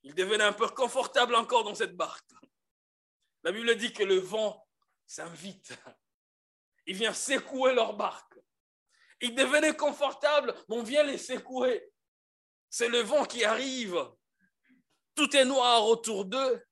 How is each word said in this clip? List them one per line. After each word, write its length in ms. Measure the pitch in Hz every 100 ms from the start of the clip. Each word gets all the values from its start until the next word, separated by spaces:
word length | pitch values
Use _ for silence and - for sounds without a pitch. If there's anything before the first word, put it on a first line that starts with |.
ils 120 | 135
devenaient 280 | 160 185 214
un 100 | 208
peu 140 | 208 -
confortables 680 | - 247 285 - 262 240
encore 280 | 233 220 240
dans 120 | 208
cette 200 | 175 190
barque. 340 | 180 - - _ _ - _ _ _ _ _ _ _ _ _
La 80 | 165
Bible 240 | 208 233
dit 160 | 220 226
que 120 | -
le 160 | 196 185
vent 480 | 185 220 214 - _ _ _ _
s'invite. 680 | _ - 160 160 190 185 - 160 127 _ _ _ _ _ _ _ _ _
Il 100 | -
vient 180 | 190 220
secouer 600 | - - 269 - 262 262
leur 220 | 247 214
barque. 440 | 208 208 - _ - _ _ _ _ _ _ _ _
Ils 120 | 240
devenaient 420 | 233 269 294 311
confortables, 760 | 302 294 277 277 262 294 294 247 - -
mais 80 | 233
on 60 |
vient 200 | 220 294
les 140 | 294 254
secouer. 760 | - 254 - 254 254 233 - _ _ _ _ _ _ _ _
C'est 200 | - 233
le 100 | 240
vent 260 | 214 285
qui 180 | 233 240
arrive. 540 | 214 226 269 262 214 175 135 _ _ _ _ _ _ _ _ _ _
Tout 200 | - 285
est 100 | 285
noir 400 | 262 269 247 233
autour 400 | 214 226 226 202
d'eux. 380 | 190 254 262 226 _